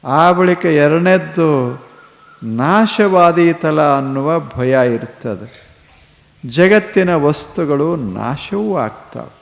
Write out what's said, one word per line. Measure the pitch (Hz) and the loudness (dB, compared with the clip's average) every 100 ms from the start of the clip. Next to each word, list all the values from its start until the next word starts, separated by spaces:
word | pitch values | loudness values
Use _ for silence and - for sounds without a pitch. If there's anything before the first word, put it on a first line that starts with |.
ಆ | 143 139 170 | -2 2 4
ಬಳಿಕ | 180 180 175 175 151 | 4 2 2 0 2
ಎರಡನೇದ್ದು | 147 160 175 185 160 170 160 143 123 131 - - - _ _ _ 113 113 | 2 2 2 2 0 -2 0 0 -2 -8 -18 -20 -20 _ _ _ -8 -4
ನಾಶವಾದೀತಲ | 135 202 220 - 208 185 175 170 170 165 160 151 147 | 0 2 2 0 2 4 4 4 2 2 -2 0 2
ಅನ್ನುವ | 139 135 135 143 165 139 | 0 -2 -4 -2 -4 -4
ಭಯ | - 127 131 123 | -4 0 2 2
ಇರ್ತದೆ. | 117 120 - 117 98 110 - - _ _ _ _ _ _ _ | -2 -6 -12 -10 -10 -12 -20 -20 _ _ _ _ _ _ _
ಜಗತ್ತಿನ | 127 127 185 214 208 - 185 170 | -8 2 4 4 2 0 0 2
ವಸ್ತುಗಳು | 147 147 - - 156 143 156 170 113 | 0 -2 -8 -6 -2 -2 -2 -2 -6
ನಾಶವೂ | 92 107 147 - 196 214 180 | -6 -6 -8 -8 -6 -4 -4
ಆಗ್ತಾವೆ | 110 - - 123 - _ | -4 -8 -16 -16 -16 _